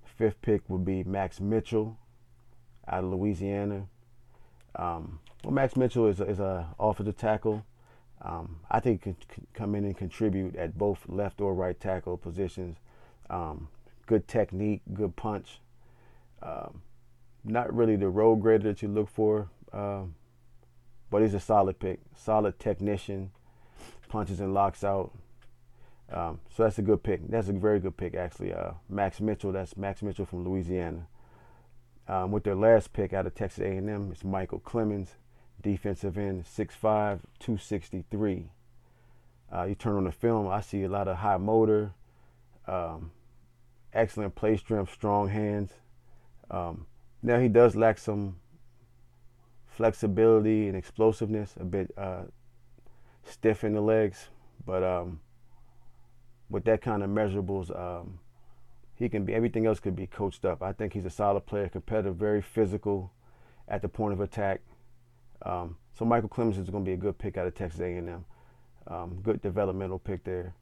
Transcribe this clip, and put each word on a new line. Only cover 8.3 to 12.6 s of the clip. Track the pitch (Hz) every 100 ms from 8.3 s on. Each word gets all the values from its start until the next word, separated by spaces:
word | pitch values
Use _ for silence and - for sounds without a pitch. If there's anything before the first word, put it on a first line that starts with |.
| 85 82 80 -
I | -
think | 127 98
he | 101
can | 90
c-, | - - -
come | - 104 104
in | 101
and | 92
contribute | 92 - 110 95 92 87
at | 85 82
both | 104 92 -
left | 92 101 -
or | 101
right | 92 90 90
tackle | 98 92 90 90
positions. | 90 82 92 -